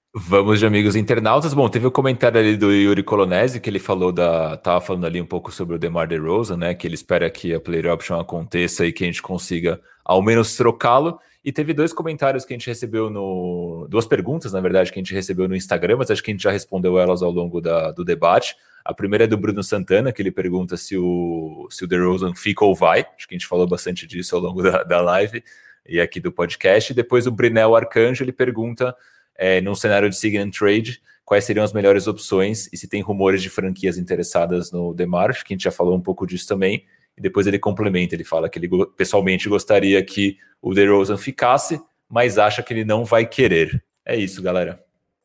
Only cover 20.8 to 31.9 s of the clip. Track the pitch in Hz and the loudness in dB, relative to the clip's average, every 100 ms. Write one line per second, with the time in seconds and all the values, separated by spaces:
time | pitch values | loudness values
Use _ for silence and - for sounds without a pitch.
20.8 | - 95 90 87 85 82 80 76 71 - | -6 -4 -2 -2 -4 -6 -8 -12 -14 -10
21.8 | 90 90 90 92 92 90 104 98 104 90 | -2 0 0 0 -4 -4 -4 2 2 4
22.8 | 85 95 - - - 90 - 90 90 87 | 4 4 0 -10 -14 -12 -4 0 0 0
23.8 | 90 90 82 90 90 87 90 92 92 85 | -4 -8 -10 -10 -6 -4 -4 0 2 2
24.8 | 85 87 87 92 104 113 - - - _ | 2 2 2 2 0 -4 -16 -20 -20 _
25.8 | - 85 85 92 87 87 85 - 95 104 | -6 -2 -2 -2 -8 -4 -6 0 4 4
26.8 | - 120 117 123 120 107 117 113 110 113 | 2 -2 2 2 2 2 2 4 6 4
27.8 | 117 110 117 127 127 120 127 113 117 117 | 4 2 2 2 -4 -2 -2 -2 -6 -4
28.8 | 127 - _ _ _ - 92 92 92 98 | -6 -6 _ _ _ -4 2 2 0 -2
29.8 | 110 101 104 92 110 101 101 - 104 107 | 2 4 2 0 -2 -2 -4 0 2 2
30.8 | 117 123 _ _ - 101 101 104 104 107 | 0 -12 _ _ 0 0 2 0 0 2
31.8 | 98 | 4